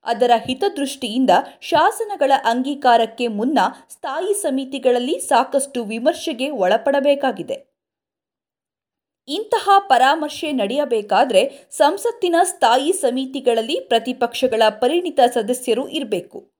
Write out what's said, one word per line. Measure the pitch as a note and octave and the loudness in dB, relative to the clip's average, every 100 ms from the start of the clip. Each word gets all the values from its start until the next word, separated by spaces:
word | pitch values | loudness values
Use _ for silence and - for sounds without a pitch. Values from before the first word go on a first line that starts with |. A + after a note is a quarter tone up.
ಅದರ | - A3+ B3 A#3 | -4 0 2 2
ಹಿತದೃಷ್ಟಿಯಿಂದ | A#3 C4 G4 - C4+ - A#3+ A3+ B3+ F#3 - - | 0 -2 -2 -2 -6 -6 -6 0 4 4 2 -12
ಶಾಸನಗಳ | - D#4+ F4+ A4 G#4+ G4 C4+ C4+ | 0 2 2 0 -8 -2 2 2
ಅಂಗೀಕಾರಕ್ಕೆ | A3 A#3+ C4 C#4+ B3+ A#3 A3+ A3+ A#3+ | 2 -2 -2 0 4 4 2 -2 -4
ಮುನ್ನ | G#3 B3 C#4+ G3 C4 _ | -2 -2 0 0 -4 _
ಸ್ಥಾಯಿ | - D4+ C#4+ F#4 | -14 -10 -6 -4
ಸಮಿತಿಗಳಲ್ಲಿ | G4+ D#4+ C4+ C4 C4+ C4 A#3+ B3 A4 | -2 -2 -4 -6 -2 0 0 -2 -6
ಸಾಕಷ್ಟು | - B3+ B3+ C#4 C4+ B3 | 0 0 2 -2 -4 -8
ವಿಮರ್ಶೆಗೆ | G#3+ A3+ B3+ E4+ - A#3 C4+ | -8 -2 -2 -2 -6 -6 -6
ಒಳಪಡಬೇಕಾಗಿದೆ. | C4+ F#3 A3 A3+ C#4 C#4 C#4+ C4+ G3 E3+ - _ _ _ _ _ _ _ _ _ _ _ _ _ _ _ _ - | -2 0 2 0 0 2 0 0 -4 -10 -10 _ _ _ _ _ _ _ _ _ _ _ _ _ _ _ _ -10
ಇಂತಹ | D#4 A4 A4+ - G4 | -8 -4 -4 2 2
ಪರಾಮರ್ಶೆ | G4 B3+ C4 D#4+ D4+ - D#4 | 4 4 4 2 -2 -6 -4
ನಡೆಯಬೇಕಾದ್ರೆ | C4+ G3+ C4 C#4+ A#3 G#3 G3 C4 G3 C4+ - _ | -2 -2 -2 0 -2 0 2 4 4 2 -6 _
ಸಂಸತ್ತಿನ | - D4 G4 A#4+ A4+ F4+ E4+ | 2 2 2 -6 -2 0 2
ಸ್ಥಾಯಿ | F4+ - A#3+ B3 C#4+ | 2 2 2 2 2
ಸಮಿತಿಗಳಲ್ಲಿ | F#4+ C4 B3+ C4 C#4 C4 A3+ A3+ D#4 | 0 -2 -2 -6 -2 0 0 -2 -6
ಪ್ರತಿಪಕ್ಷಗಳ | - A3+ A3+ B3+ A#3+ - B3+ A3+ A3 | 2 0 0 -4 -4 0 -2 2 2
ಪರಿಣಿತ | G#3+ B3 E4+ F4 C#4+ A#3+ | 2 0 0 -2 2 2
ಸದಸ್ಯರು | A#3+ G#3+ B3 - A3 C#4 | 2 -4 -4 -2 -4 -4
ಇರ್ಬೇಕು. | D#4 B3 G3 - - _ | -8 -6 -6 -8 -20 _